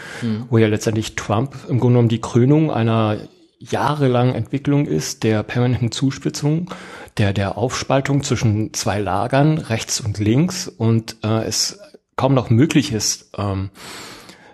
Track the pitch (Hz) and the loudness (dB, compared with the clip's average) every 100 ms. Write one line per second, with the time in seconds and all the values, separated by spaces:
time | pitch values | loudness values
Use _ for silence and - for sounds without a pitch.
0 | - - 117 110 123 117 110 107 113 110 | -16 -8 -4 -4 0 4 4 2 0 -2
1 | 107 - - 107 139 - - 123 123 123 | -4 -8 -2 -2 -2 -8 -4 0 4 4
2 | 117 113 - 120 127 151 156 - 113 113 | 4 2 0 2 4 4 2 0 2 2
3 | 110 107 104 _ _ _ 113 107 117 151 | 2 -2 -8 _ _ _ -6 -2 -2 2
4 | 135 123 127 117 110 139 143 143 147 156 | 2 4 2 0 -4 -4 0 2 2 -2
5 | - - 113 107 104 123 123 120 117 - | -4 -2 0 0 0 0 0 0 -2 0
6 | 135 - 123 - 143 160 180 - - - | -2 -2 -6 -2 -2 -2 -4 -12 -16 -18
7 | - - 101 98 98 - 123 - - 135 | -8 0 0 0 -2 -2 -4 -4 0 0
8 | 139 139 - 120 113 107 107 - 113 98 | 2 -2 0 0 2 0 -2 -4 -2 -2
9 | 95 95 113 135 156 156 147 110 - - | -2 -2 0 2 4 2 -2 -4 -4 -4
10 | 107 101 104 123 175 - - - 113 113 | -4 0 2 4 2 -2 -10 -2 2 2
11 | 113 - 127 110 110 - - - - - | 0 -6 -2 -2 -2 -2 -4 -6 -18 -20
12 | _ - 135 135 - 117 160 147 - 107 | _ -2 2 2 4 4 4 2 0 -2
13 | - - _ - 101 95 98 - - - | -2 -6 _ -6 -4 -4 -6 -12 -18 -16
14 | - - - - - | -18 -18 -20 -20 -20